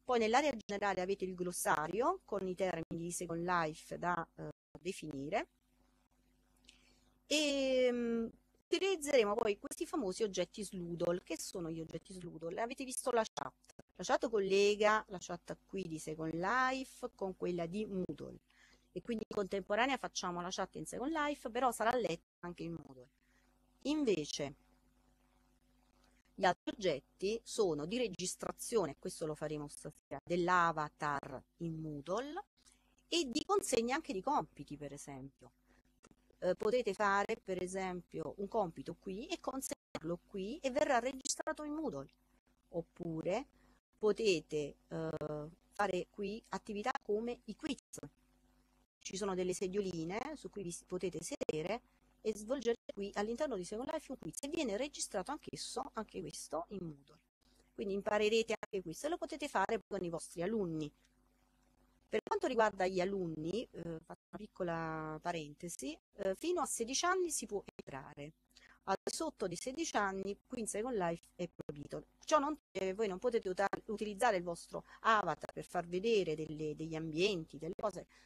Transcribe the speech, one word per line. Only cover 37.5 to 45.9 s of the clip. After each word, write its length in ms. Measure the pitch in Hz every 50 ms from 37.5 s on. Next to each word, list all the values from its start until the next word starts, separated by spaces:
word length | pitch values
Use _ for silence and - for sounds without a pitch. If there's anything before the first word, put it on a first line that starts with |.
| 190 180
esempio 720 | 180 180 185 190 190 185 180 180 - _ - 156 160 143 - -
un 100 | 202 190
compito 480 | - 226 202 170 165 - 135 - 269 -
qui 300 | - 196 185 202 262 381
e 140 | 359 -
consegnarlo 800 | - 277 254 269 - - 285 - _ _ - - - 165 175 175 _
qui 320 | _ - 196 185 208 254 349
e 120 | - 269
verrà 280 | 247 294 302 294 269 233
registrato 640 | 233 262 277 262 - - - - - 311 311 - 302
in 100 | 294 294
Moodle, 360 | 311 320 247 151 135 135 - _ _ _ _ _ _ _ _ _ _ _ _
oppure 760 | - 170 165 _ - - 180 170 160 160 156 - 190 233 285 - _ _ _ - - _ _ _ _ -
potete, 800 | - 214 208 - 226 208 185 156 - - 160 151 147 143 - _ _ -
eh, 600 | 170 165 160 160 156 156 151 151 151 151 147 160 165 - _ _
fare 360 | - - 208 190